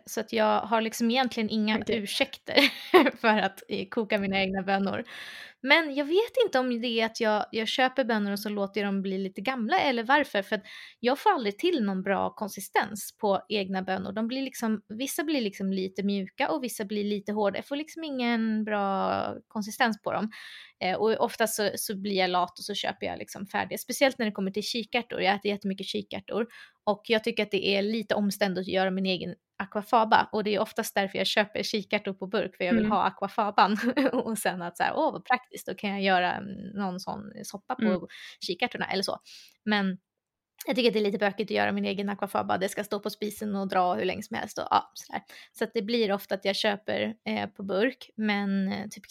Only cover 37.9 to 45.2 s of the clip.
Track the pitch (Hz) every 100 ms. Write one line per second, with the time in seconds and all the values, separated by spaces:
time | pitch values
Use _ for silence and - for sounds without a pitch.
37.9 | 180 - - - - - 180 240 - -
38.9 | 190 196 - - - - _ 214 208 190
39.9 | 185 _ _ _ _ _ - - 254 233
40.9 | 208 202 190 202 196 202 208 208 202 202
41.9 | 196 202 202 196 214 202 202 196 - 208
42.9 | 208 214 - 208 - 214 196 190 190 180
43.9 | 185 185 185 - - 214 - - 202 -
44.9 | - - 202